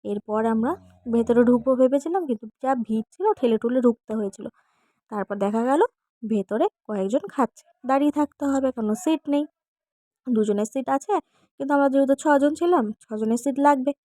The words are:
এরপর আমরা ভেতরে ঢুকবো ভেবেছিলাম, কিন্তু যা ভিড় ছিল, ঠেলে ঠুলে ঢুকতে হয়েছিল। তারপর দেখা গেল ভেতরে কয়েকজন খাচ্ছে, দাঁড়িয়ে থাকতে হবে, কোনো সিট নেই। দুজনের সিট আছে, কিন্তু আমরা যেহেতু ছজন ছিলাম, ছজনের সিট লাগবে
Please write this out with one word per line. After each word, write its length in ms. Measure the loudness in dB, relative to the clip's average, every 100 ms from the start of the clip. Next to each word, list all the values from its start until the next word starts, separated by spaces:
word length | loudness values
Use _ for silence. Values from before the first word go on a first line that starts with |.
এরপর 360 | -6 -8 -4 -2 0
আমরা 260 | 0 -2 -4 -10 _ -2
ভেতরে 340 | 0 4 4
ঢুকবো 260 | 6 4 2 4
ভেবেছিলাম, 460 | 4 2 0 -4 -2
কিন্তু 180 | -6 -8 _
যা 100 | -2
ভিড় 320 | -2 -2 -4 -4
ছিল, 160 | _ -2
ঠেলে 240 | 0 0 0
ঠুলে 220 | 0 2
ঢুকতে 320 | 2 0 -6
হয়েছিল। 320 | -6 -6 -8 -16 _ _ _ _ _ _
তারপর 240 | -8 -6 -2
দেখা 260 | -2 0
গেল 180 | 0 2 0 _ _ _
ভেতরে 440 | -4 -4 -2 -2 -2 _
কয়েকজন 400 | -10 -6 -2 -4 -4
খাচ্ছে, 360 | -4 -4 -4 _ _ -2
দাঁড়িয়ে 260 | 0 0
থাকতে 320 | 0 -4 _ -2
হবে, 220 | 0 -2
কোনো 200 | -2 -4
সিট 280 | -2 -2 -2 0
নেই। 160 | -2 -2 _ _ _ _ _ _ _ -2
দুজনের 420 | 0 0 -2 -2
সিট 140 | -6 -4
আছে, 260 | -4 -2 -4 _ _ _ _
কিন্তু 100 | -2
আমরা 140 | 2 4
যেহেতু 260 | 2 2
ছজন 380 | 2 2 2 2
ছিলাম, 300 | 0 0 2 0 -8
ছজনের 400 | _ -6 -2 -2
সিট 120 | -2 2
লাগবে 340 | 2 2 -2 -6